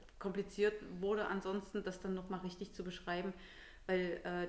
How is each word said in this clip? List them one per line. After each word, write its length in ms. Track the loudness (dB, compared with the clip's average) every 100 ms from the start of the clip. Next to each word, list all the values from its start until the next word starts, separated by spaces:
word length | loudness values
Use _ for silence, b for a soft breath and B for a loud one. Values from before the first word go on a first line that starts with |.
| -18 -4
kompliziert 540 | 0 0 -2 4 4 4 -4 -2
wurde, 260 | 2 2 2
ansonsten 560 | 2 2 0 0 -2
das 160 | -2 -2
dann 140 | 0
nochmal 260 | -2 0 -2
richtig 320 | -2 -4 -8
zu 100 | -6
beschreiben, 480 | -6 -6 -2 0 0 -4 B B B B 2
weil, 340 | 4 4 0
äh, 240 | 0 0